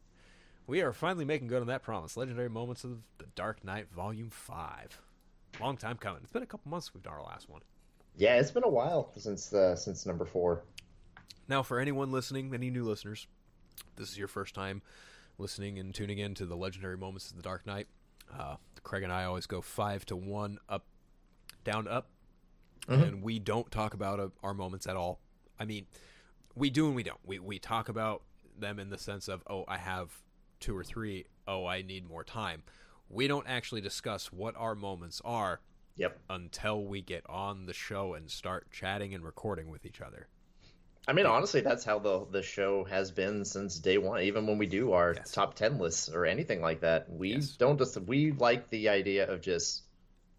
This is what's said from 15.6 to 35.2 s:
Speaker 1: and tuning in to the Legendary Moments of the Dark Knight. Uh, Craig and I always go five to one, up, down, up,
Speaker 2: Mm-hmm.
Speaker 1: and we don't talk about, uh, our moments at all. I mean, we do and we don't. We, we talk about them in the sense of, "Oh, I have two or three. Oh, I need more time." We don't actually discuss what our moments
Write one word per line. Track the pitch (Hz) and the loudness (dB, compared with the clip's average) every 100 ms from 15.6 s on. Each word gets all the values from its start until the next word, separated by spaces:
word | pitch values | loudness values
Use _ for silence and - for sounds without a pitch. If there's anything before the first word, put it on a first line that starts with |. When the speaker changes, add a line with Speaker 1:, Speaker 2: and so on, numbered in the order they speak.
| 101 98 | -6 -6
Speaker 1:
and | 95 | -8
tuning | 92 101 101 | -6 -4 -2
in | 101 | -4
to | 95 90 | -4 -6
the | 87 | -4
Legendary | 92 92 95 92 | -6 -6 -8 -6
Moments | 95 95 - | -8 -10 -12
of | 90 | -10
the | |
Dark | 92 92 - | -8 -8 -6
Knight. | 101 - - _ _ - - | -8 -8 -16 _ _ -16 -10
Uh, | 139 71 - - | -8 -10 -14 -18
Craig | - 95 | -6 -4
and | 95 | -2
I | 92 | -2
always | 92 92 - | -2 -4 -4
go | 92 | -6
five | - - 104 101 - | -6 -2 -2 -2 -4
to | 92 | -6
one, | 95 104 104 104 - | -4 -4 -6 -8 -6
up, | 98 - _ _ _ _ _ - - | -8 -8 _ _ _ _ _ -20 -10
down, | - 107 107 | -4 -2 -2
up, | 120 - _ - _ _ - - - - | -4 -6 _ -20 _ _ -20 -20 -16 4
Speaker 2:
Mm-hmm. | 131 | 6
Speaker 1:
and | 165 98 | 6 2
we | 104 113 | -2 -2
don't | 101 110 117 | 0 0 0
talk | 113 107 | -2 -2
about, | 98 98 101 | -2 -2 -2
uh, | 98 - | -4 -6
our | 98 | -6
moments | 101 92 95 - | -4 -6 -6 -4
at | |
all. | 95 90 90 - _ - - | -2 -2 -4 -12 _ -20 -8
I | |
mean, | 107 104 95 - - - - - - | -6 -6 -10 -20 -20 -20 -20 -20 -16
we | 120 147 | 0 2
do | 135 156 | 4 4
and | |
we | 127 | 2
don't. | 85 - | -4 -8
We, | - 98 | -8 -8
we | 92 98 | -6 -8
talk | - 113 107 | -2 -2 -2
about | 110 110 104 - - - - | -2 -2 -2 -8 -20 -20 -10
them | 101 104 | -8 -6
in | 98 | -8
the | 98 | -10
sense | - 101 - | -8 -8 -6
of, | 92 - | -8 -6
"Oh, | 98 - | -6 -4
I | 95 | -6
have | 92 92 87 - _ _ _ _ | -4 -6 -6 -14 _ _ _ _
two | - 98 | -4 -4
or | |
three. | 85 113 110 95 - _ - | -6 -6 -6 -6 -10 _ -4
Oh, | 95 | -2
I | 90 92 | 0 -2
need | 95 95 87 | -4 -10 -10
more | 82 | -12
time." | 80 113 101 80 - - - - _ | -10 -4 -4 -6 -14 -20 -20 -20 _
We | 104 139 | 0 2
don't | 143 - | 2 0
actually | 123 - 113 | -4 -2 -6
discuss | 98 - 127 98 - | -4 -6 -4 -4 -6
what | 90 110 - | -6 -6 -4
our | 113 | -4
moments | 104 98 92 85 - | -2 -4 -6 -8 -8